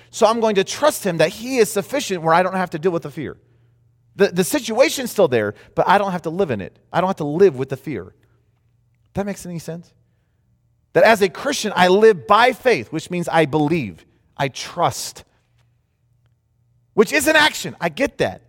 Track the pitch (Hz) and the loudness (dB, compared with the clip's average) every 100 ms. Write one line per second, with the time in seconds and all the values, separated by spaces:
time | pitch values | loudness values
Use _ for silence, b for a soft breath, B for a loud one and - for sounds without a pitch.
0 | b - 208 233 220 196 185 - 294 - | b 0 2 2 0 0 -2 0 0 0
1 | 190 165 160 214 240 262 208 196 - 277 | -2 0 0 0 -4 0 0 0 -4 -6
2 | 226 180 160 165 185 185 180 156 180 165 | -4 -4 2 2 2 -2 -4 -4 -2 -2
3 | 151 160 110 - _ _ _ _ _ _ | -6 -10 -10 -12 _ _ _ _ _ _
4 | _ - 196 180 180 302 226 220 302 - | _ -2 0 0 -2 -2 -2 2 2 0
5 | 247 - 165 120 104 b b - - 190 | -4 0 2 2 0 b b -2 2 2
6 | 98 180 165 170 185 107 90 - _ 165 | 0 -4 -6 -4 -4 -4 -8 -16 _ -4
7 | 185 190 147 156 196 127 131 131 - 110 | -2 -4 -4 2 2 2 -6 -8 -8 -10
8 | 92 - _ _ _ _ _ _ _ _ | -12 -18 _ _ _ _ _ _ _ _
9 | _ - 202 196 180 170 - 170 - _ | _ -8 -8 -10 -12 -12 -12 -14 -18 _
10 | _ _ _ _ _ _ _ _ _ 160 | _ _ _ _ _ _ _ _ _ 4
11 | 208 220 196 - 277 277 208 180 180 190 | 4 4 2 -2 -6 -4 -4 2 4 6
12 | 226 185 123 208 247 240 254 175 104 156 | 6 4 4 4 4 2 0 0 -2 -10
13 | - 175 160 165 151 151 147 170 107 82 | -8 -6 -2 0 2 0 0 -2 -4 -10
14 | _ _ _ - 139 - - - 156 - | _ _ _ -8 -6 -6 -10 -2 -2 -2
15 | - - - _ _ _ _ _ _ _ | -10 -14 -20 _ _ _ _ _ _ _
16 | _ _ _ _ _ _ _ _ _ - | _ _ _ _ _ _ _ _ _ 0
17 | 226 285 285 311 302 - 180 - 170 147 | 0 0 2 2 2 0 -10 -8 -8 -4
18 | 277 - 120 90 | -4 -2 -4 -6